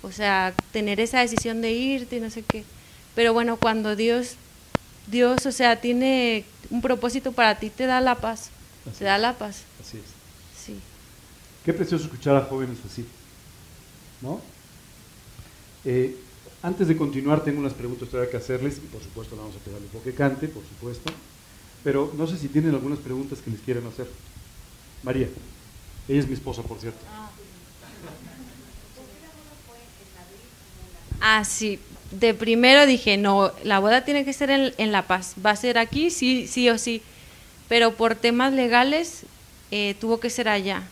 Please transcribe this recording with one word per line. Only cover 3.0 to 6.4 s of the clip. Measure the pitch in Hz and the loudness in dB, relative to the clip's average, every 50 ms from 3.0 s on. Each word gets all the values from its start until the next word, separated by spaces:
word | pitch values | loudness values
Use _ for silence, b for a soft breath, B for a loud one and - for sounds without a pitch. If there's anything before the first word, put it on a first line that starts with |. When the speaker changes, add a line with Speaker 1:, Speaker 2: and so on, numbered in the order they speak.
| B B - | B B 0
Speaker 1:
Pero | 226 233 233 | 2 4 4
bueno, | 226 233 233 240 233 | 4 4 2 0 0
cuando | 220 - 226 220 226 214 214 208 | 2 2 2 2 0 -2 -2 -2
Dios, | 202 226 233 233 247 247 247 - - - - - - - - - - - - - - - | 0 2 2 2 0 -2 -6 -10 -18 -20 -20 -20 -20 -20 -12 -12 -12 -12 -12 -20 -20 -12
Dios, | 208 208 240 247 240 254 247 - | -4 2 2 4 4 4 2 -2
o | 277 | -4
sea, | 247 - 254 240 233 233 | -2 2 4 4 4 2
tiene | - 240 240 247 262 262 262 262 247 233 226 214 | 0 -2 0 2 2 2 2 2 2 0 0 -2